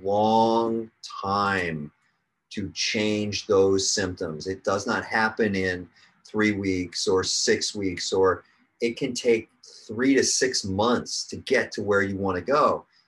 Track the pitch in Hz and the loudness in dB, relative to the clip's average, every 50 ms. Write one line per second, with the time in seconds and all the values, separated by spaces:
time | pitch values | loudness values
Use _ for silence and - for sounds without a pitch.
0 | 92 98 101 104 107 110 110 113 113 113 113 117 113 113 113 113 113 113 _ _ | -4 0 2 2 4 4 4 4 4 4 2 2 0 0 -2 -4 -6 -8 _ _
1 | - - - - - 98 98 202 101 98 98 95 87 85 80 - 73 76 - _ | -18 -14 -12 -8 -4 -2 0 0 2 0 0 -2 -2 -4 -6 -6 -8 -12 -16 _
2 | _ _ _ _ _ _ _ _ _ - - 107 98 92 82 - - - - 110 | _ _ _ _ _ _ _ _ _ -14 -10 -8 -8 -8 -6 -6 -4 -2 -2 0
3 | 107 107 107 107 104 104 101 - - - 104 95 98 98 98 95 92 - - 110 | 0 0 0 0 -2 -4 -4 -4 0 2 4 4 6 6 4 2 2 0 0 -2
4 | 95 90 90 - 90 82 78 76 76 92 95 - - 104 98 101 - 120 107 95 | -2 -4 -4 -6 -8 -8 -8 -8 -8 -8 -8 -4 -2 -2 -2 0 0 -2 -2 -2
5 | - - - 110 110 110 - - 117 104 98 95 92 92 90 90 87 - _ _ | -2 -2 0 0 0 0 0 0 0 0 0 0 0 -2 -2 -4 -8 -12 _ _
6 | _ _ _ _ - - - 107 107 107 101 95 98 95 92 90 90 87 - - | _ _ _ _ -16 -6 0 2 2 2 2 0 0 -2 -2 -2 -4 -6 -6 -4
7 | - 104 95 92 90 - - - - - 107 - - - - 104 98 95 85 82 | 0 2 2 2 2 0 -2 0 2 2 0 0 0 -4 -4 -4 -4 -4 -4 -6
8 | - - 101 95 95 95 87 - - _ _ _ _ _ _ - 120 117 117 - | -4 -2 2 4 4 4 2 0 -4 _ _ _ _ _ _ -4 -4 -4 -2 -4
9 | 143 131 123 - - 123 117 110 110 - _ _ - - - - - - 107 113 | -6 -6 -4 0 2 2 2 2 0 -6 _ _ -20 -20 -20 -18 -16 -8 -4 0
10 | 127 139 135 123 - - - - 135 131 - - - 98 92 98 107 120 120 - | 2 4 4 4 4 2 2 0 0 0 0 -2 -2 -2 0 2 2 2 2 0
11 | - - - - - - - 87 85 - 127 117 107 - - - 104 101 101 98 | -2 -4 -6 -8 -8 -8 -10 -10 -2 0 0 0 0 -2 -6 -4 0 2 2 2
12 | 98 98 98 92 98 95 92 90 87 - 139 151 135 113 85 76 - _ _ _ | 2 0 -2 -2 -2 -2 -2 -2 -2 0 2 2 2 2 0 -2 -6 _ _ _
13 | _ | _